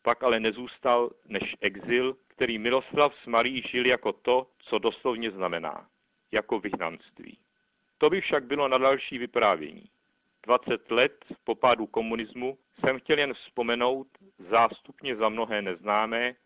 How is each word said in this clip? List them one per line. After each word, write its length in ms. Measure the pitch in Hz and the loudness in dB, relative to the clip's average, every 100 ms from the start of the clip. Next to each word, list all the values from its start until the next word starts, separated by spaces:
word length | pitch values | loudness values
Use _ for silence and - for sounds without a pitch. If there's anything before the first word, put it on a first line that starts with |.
Pak 220 | - 120 | 0 2
ale 160 | 127 113 | 2 2
nezůstal 720 | 110 107 123 - 131 120 120 - | 0 -4 -12 -4 2 2 2 -6
než 300 | - 101 - - | -8 -6 -6 -4
exil, 560 | 101 95 92 120 127 131 _ | -4 -4 -2 0 0 -6 _
který 320 | - 127 113 | -4 -4 -2
Miroslav 560 | 117 131 - 139 147 - | 0 -2 0 2 2 0
s 20 | |
Marií 360 | - 117 120 131 | 0 0 0 -4
žil 240 | - 123 | -4 0
jako 280 | 123 123 110 | 2 2 0
to, 340 | - - 127 131 _ | -4 0 0 0 _
co 200 | - 107 | -4 -2
doslovně 520 | 113 - 131 113 113 | -2 -2 -4 -2 -6
znamená, 560 | 95 92 82 80 50 - _ _ _ _ | -4 -4 -4 -6 -10 -16 _ _ _ _
jako 280 | 107 - 110 | -4 -2 -4
vyhnanství. 800 | 98 92 82 82 - - - - _ _ _ _ _ _ | -4 -6 -6 -8 -20 -20 -20 -20 _ _ _ _ _ _
To 120 | 151 | 2
by 120 | 185 | 2
však 220 | - 147 | -2 -2
bylo 240 | 123 143 135 | -2 -2 2
na 100 | 131 | 4
další 400 | 131 135 - 127 | 4 2 -4 -8
vyprávění. 680 | 120 120 107 87 73 - - _ _ _ _ _ | -4 2 4 2 -4 -14 -20 _ _ _ _ _
Dvacet 480 | - 120 - 117 - | 0 0 0 -6 -2
let 340 | 113 143 - - - | 0 0 -2 -18 -12
po 120 | - | -6
pádu 320 | 113 127 113 107 | 0 2 2 0
komunismu 720 | - 113 113 107 123 127 135 _ - | -4 -4 -6 -6 -8 -8 -8 _ -2
jsem 200 | 131 131 | -2 -2
chtěl 200 | - 151 | -2 0
jen 140 | 139 | 0
vzpomenout, 760 | 120 - - 117 120 123 135 135 _ - _ 90 | -4 -8 -4 0 2 2 0 -6 _ -20 _ 2
zástupně 680 | 110 117 - - - 143 | 4 4 0 -20 -12 -8
za 140 | 110 110 | -2 -2
mnohé 320 | 110 113 107 | 0 -4 -4
neznámé 760 | 98 87 104 104 110 113 123 127 | -4 -6 0 0 0 -2 -4 -6